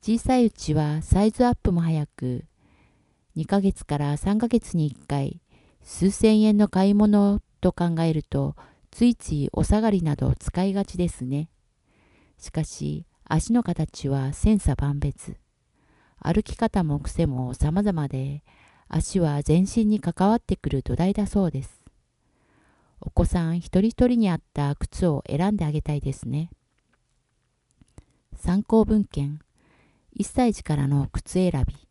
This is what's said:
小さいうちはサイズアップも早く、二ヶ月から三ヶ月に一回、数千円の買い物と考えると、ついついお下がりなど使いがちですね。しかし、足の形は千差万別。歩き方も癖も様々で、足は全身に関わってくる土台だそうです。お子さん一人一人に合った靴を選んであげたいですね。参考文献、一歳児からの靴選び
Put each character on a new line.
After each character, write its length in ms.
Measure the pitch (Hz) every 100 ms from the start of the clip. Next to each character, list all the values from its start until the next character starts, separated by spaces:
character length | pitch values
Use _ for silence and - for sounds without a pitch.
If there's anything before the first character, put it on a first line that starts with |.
小 160 | - 226
さ 180 | - 254
い 80 |
う 60 | 233
ち 240 | - -
は 260 | 156 151 151
サ 240 | - 185
イ 60 | 214
ズ 160 | - 247
ア 60 |
ッ 20 |
プ 180 | 247 220
も 80 | 170
早 260 | 165 160 147
く、 380 | - 127 123 - _ _ _ _ _ _ _ _
二 120 | - 160
ヶ 140 | 202
月 260 | 196 - -
か 100 | 147
ら 220 | 143 147
三 200 | - 208
ヶ 100 | 233
月 280 | 233 - 170
に 100 | 151
一 100 | - -
回、 320 | 143 139 170 _ _ _ _
数 280 | - - 185
千 320 | - 220 214
円 160 | 214 208
の 100 | 208
買 220 | 185 190
い 40 |
物 460 | 202 214 208 202 202 - _
と 100 | 180
考 280 | - 175 165
え 100 | 165
る 100 | 156
と、 320 | - 139 139 147 - _ _
つ 140 | - -
い 100 | -
つ 140 | -
い 140 | 151 139
お 120 | -
下 160 | - 208
が 100 | 220
り 120 | 202
な 120 | 160
ど 200 | 147 131 127
使 260 | - -
い 80 | 190
が 100 | 196
ち 140 | 196 175
で 100 | 175
す 160 | -
ね。 240 | 127 139 160 _ _ _ _ _ _ _ _ _
し 120 | -
か 140 | -
し、 420 | 151 - 147 151 170 _
足 280 | _ 160 -
の 100 | 233
形 460 | 233 175 156 - 139
は 240 | 135 135
千 260 | 147 214 214
差 160 | - 135
万 220 | 143 143
別。 380 | 143 - - - _ _ _ _ _ _ _ _
歩 200 | - 170
き 140 | - -
方 280 | - 202
も 160 | 165 143
癖 260 | - - 165
も 280 | 127 127
様 280 | 127 143 170
々 240 | 208 175 143
で、 380 | 135 135 143 _ _ _ _ _
足 320 | - - 196
は 220 | 165 143
全 200 | 147 160
身 240 | 196 - 214
に 140 | 214
関 280 | - - 190
わ 80 | 233
っ 40 |
て 160 | - 190
く 120 | -
る 140 | 139
土 120 | -
台 200 | 127 180
だ 120 | 202 202
そ 200 | 208 185
う 40 |
で 120 | 139
す。 200 | 127 _ - _ _ _ _ _ _ _ _ _ _ _
お 100 | -
子 140 | -
さ 240 | 175 180 165
ん 100 | 170
一 220 | - 185
人 40 |
一 60 | 208 - 247
人 20 | 240
に 120 | 214
合 60 | 165
っ 40 | _
た 220 | - 143 143
靴 300 | - - 180
を 180 | 147 -
選 240 | 139 185
ん 40 | 208
で 80 |
あ 80 | 160
げ 100 | 151
た 120 | -
い 60 | 147
で 120 | 139
す 160 | 135 120
ね。 220 | 139 170 - _ _ _ _ _ _ _ _ _ _ _ _ _ - _ _ _ -
参 260 | - 185
考 220 | - 226
文 200 | 214 214
献、 360 | 202 - 143 151 _ _ _ _ _ _ _
一 140 | - 196
歳 260 | - 247
児 100 | 202
か 140 | - 151
ら 100 | 139
の 220 | 143 139
靴 220 | - -
選 320 | 185 185 156 123
び 220 | - _